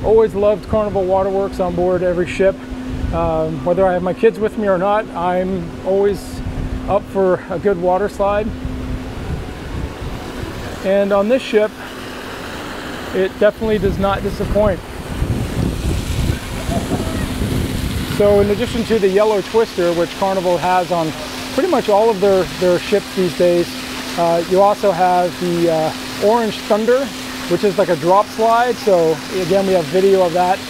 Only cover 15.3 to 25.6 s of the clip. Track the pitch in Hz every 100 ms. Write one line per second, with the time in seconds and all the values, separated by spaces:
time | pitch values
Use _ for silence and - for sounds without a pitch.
15.3 | - - - - - - - - - -
16.3 | - - - - - - - - - -
17.3 | - - - - - - - - - 202
18.3 | 202 202 202 233 240 185 220 190 190 214
19.3 | 208 - 220 220 - 175 170 170 - 196
20.3 | 190 180 170 175 185 165 175 156 - -
21.3 | - - - 370 269 214 202 226 202 202
22.3 | 190 156 147 180 175 - 202 - - 180
23.3 | - 180 175 165 - - - - - 170
24.3 | 170 170 185 202 202 202 170 180 180 180
25.3 | 131 175 170